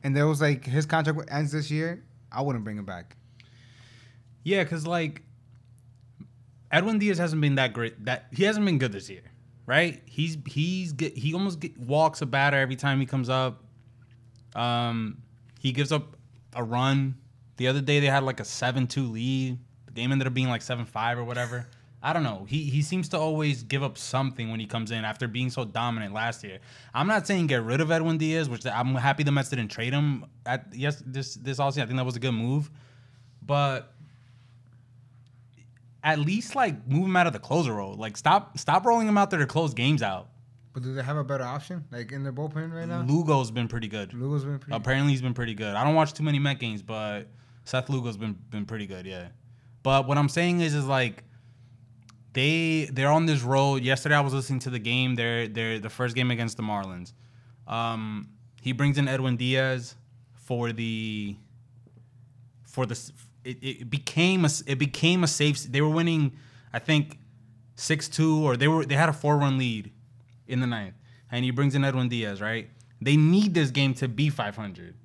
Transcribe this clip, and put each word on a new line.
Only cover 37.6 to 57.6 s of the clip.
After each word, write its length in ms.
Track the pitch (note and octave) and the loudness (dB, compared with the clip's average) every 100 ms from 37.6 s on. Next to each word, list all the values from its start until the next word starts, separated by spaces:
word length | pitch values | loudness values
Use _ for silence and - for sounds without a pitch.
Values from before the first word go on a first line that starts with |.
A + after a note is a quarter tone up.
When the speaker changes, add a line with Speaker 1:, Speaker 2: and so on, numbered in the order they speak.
| D3 | 2
Speaker 2:
role. 200 | G#2+ G2 | -2 -6
Like, 220 | G2 A2 G#2 | -6 -8 0
stop, 400 | D3+ F#3+ - - | 4 4 2 -8
stop 280 | - F3+ G#3+ | 2 4 6
rolling 220 | A#3 A3 | 4 4
him 100 | G#3 | 4
out 120 | G3 | 4
there 100 | F#3 | 2
to 60 | C#3 | 0
close 280 | D#3 D#3+ | 2 0
games 260 | A2+ B2+ D3+ | 2 2 2
out. 280 | A2 F#2 F#2 - - - - | 0 -4 -10 -20 -20 -20 -14
Speaker 1:
But 120 | C3 | -10
do 100 | B2+ | -8
they 80 | C3+ | -6
have 140 | B2+ D3+ | -4 -4
a 80 | |
better 180 | C#3 C#3 | -2 -4
option, 400 | B2 C#3 D3+ F3+ D3 | -4 -8 -8 -12 -10
like, 220 | B2 A#2 | -12 -10
in 100 | C#3 | -8
their 100 | C#3 | -8
bullpen 400 | B2+ D3+ D3+ D#3+ | -6 -6 -6 -8
right 140 | E3 E3 | -8 -6
now? 160 | A#2 | -4
Speaker 2:
Lugo's 480 | B2 D3+ D#3 C#3+ A#2+ | 2 2 4 2 2
been 160 | A2+ A#2 | -2 -2
pretty 220 | A#2 A2 | -2 -6
good. 260 | G#2+ G2 | -6 -8
Speaker 1:
Lugo's 300 | A#2+ C3 D3 | -6 -4 -2
been 160 | C3+ C#3+ | -4 -8
pretty 160 | - A2+ | -6 -6
Speaker 2:
Apparently, 340 | A#2 C3+ C#3+ | 0 2 4
he's 120 | C3+ | 2
been 120 | B2+ | 0
pretty 200 | B2 A#2+ | -2 -4
good. 200 | G#2 G#2+ | -4 -4
I 80 | G2+ | 0
don't 140 | C3+ D#3+ | 4 4
watch 160 | D3+ | 4
too 100 | - | 0
many 160 | D3+ C#3+ | 0 2
Met 220 | C#3+ C3 | 0 0
games, 200 | A#2 G#2+ | -4 -6
but 400 | F#2+ A2 G#2+ G#2 - - - - | -8 -6 -4 -6 -8 -20 -20 -20
Seth 260 | - C3 B2+ | -4 -4 -2
Lugo's 260 | C3+ A#2+ G#2 | -4 -4 -6
been, 220 | A2 F#2 - | -6 -6 -10
been 160 | G#2+ G2+ | -10 -8
pretty 200 | A2 G2+ | -8 -8
good, 180 | F#2 | -10
yeah. 240 | F#2 F#2 F2 - - - - - | -10 -12 -12 -18 -20 -20 -20 -6
But 240 | C3+ C3+ C3 | 2 4 4
what 100 | C#3+ | 2
I'm 120 | C#3+ | 2
saying 320 | E3+ F3 F3 | 2 2 2
is, 140 | E3 D3 | 2 0
is, 100 | C3+ | 0
like, 380 | C3+ B2 - - - - - - - - - - - - | 2 0 -2 -18 -20 -20 -20 -20 -20 -20 -20 -20 -20 -8
they, 540 | - C#3 E3 E3 D#3+ D3+ | 0 2 2 2 0 0
they're 180 | C3 C#3 | 0 4
on 160 | D#3 E3 | 4 4
this 160 | D3 | 2
roll. 360 | A#2+ C3+ C#3 C#3 | 2 4 4 2
Yesterday, 360 | B2 C3 D3 | 2 0 4
I 60 | D3 | 4
was 120 | C#3+ | 4
listening 260 | C3+ B2+ C3+ | -2 -2 -4
to 100 | C3 | -2
the 80 | B2 | -4
game. 380 | A2 B2 B2+ A#2+ | 0 0 2 2
They're, 320 | A#2 A#2 A2+ | 0 0 -2
they're 300 | G#2+ A2+ A2+ | -2 -2 -2
the 100 | G#2 | -6
first 240 | - B2 | -4 -2
game 160 | A#2 B2+ | 0 0
against 260 | A#2+ A#2 G#2+ | 0 -2 -4
the 60 | |
Marlins. 500 | G#2+ G#2 F#2+ F2+ F2 - - - - - | -4 -4 -6 -10 -14 -18 -20 -20 -20 -20